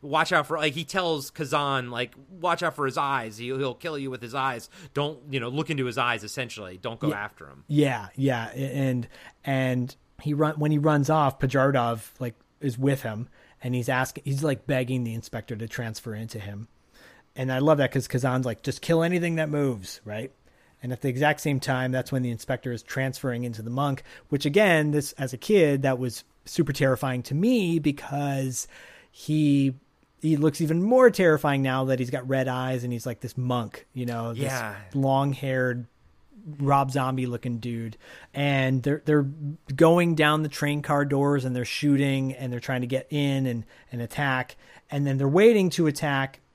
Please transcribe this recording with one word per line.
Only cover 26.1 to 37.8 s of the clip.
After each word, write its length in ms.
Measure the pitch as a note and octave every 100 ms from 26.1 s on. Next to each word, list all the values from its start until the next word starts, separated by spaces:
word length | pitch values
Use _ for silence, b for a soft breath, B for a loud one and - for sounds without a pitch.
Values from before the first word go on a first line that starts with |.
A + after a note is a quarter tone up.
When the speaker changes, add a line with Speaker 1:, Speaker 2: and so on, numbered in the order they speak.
| A2 - _
Speaker 2:
super 280 | - - D#3+
terrifying 480 | C#3 C#3+ B2+ C3+ B2+
to 120 | B2
me 440 | C#3+ G#3 B3+ F#3 E3
because 880 | D3 C#3+ - C#3+ C#3+ C3+ C3+ B2+ - B B B B
he, 640 | - - D3+ D3+ C#3+ C#3 C3 _ _ _ _
he 160 | D#3+ D3+
looks 240 | D#3 D3
even 220 | D#3+ E3
more 260 | G3 B3+ B3+
terrifying 540 | G3+ F#3 D3+ D3+ C#3
now 220 | C3+ C3
that 160 | C3 C3
he's 100 | B2
got 180 | C3+ B2+
red 200 | C3+ B2+
eyes 340 | B2+ B2+ C3
and 80 | B2
he's, 140 | A#2+ B2+
like, 140 | A#2
this 180 | A#2+ -
monk, 480 | B2 B2 A#2 - -
you 100 | B2+
know, 300 | A#2+ A#2 A#2
this 80 | A#2
Speaker 1:
Yeah. 320 | C#3 C3 A2+ G2+ -
Speaker 2:
long-haired 920 | C#3 C3+ C3+ C#3 C3 C#3 C3 B2+ B2 A#2+ _ _ _ _ G#3+ G3 C#3+
Rob 320 | C#3 C#3 C#3
Zombie 360 | C3+ C3 C3 B2+
looking 320 | A#2+ C3 A#2
dude. 380 | A#2+ A#2